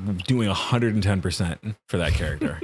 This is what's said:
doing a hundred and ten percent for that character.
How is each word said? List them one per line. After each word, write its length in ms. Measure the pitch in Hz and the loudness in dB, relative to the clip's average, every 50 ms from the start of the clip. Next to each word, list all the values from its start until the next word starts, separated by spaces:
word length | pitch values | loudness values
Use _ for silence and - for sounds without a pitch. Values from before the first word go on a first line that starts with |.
| 92 101 101 90 92 | -4 -2 -2 -2 0
doing 220 | - 131 123 113 104 | 0 2 2 2 2
a 60 | 95 | 0
hundred 400 | 92 - - - 120 120 117 107 | 0 0 0 0 2 2 2 2
and 80 | 110 95 | 2 2
ten 180 | 98 101 95 | 2 2 2
percent 560 | 85 92 85 - 95 85 85 - - 107 107 - _ - | 0 0 -2 0 -2 -2 -2 -4 -8 -10 -10 -10 _ -4
for 100 | - 95 | -2 0
that 140 | 85 78 - | 2 2 2
character. 480 | - - - - - 320 - - - | 2 0 -2 -2 -2 -4 -4 -4 -6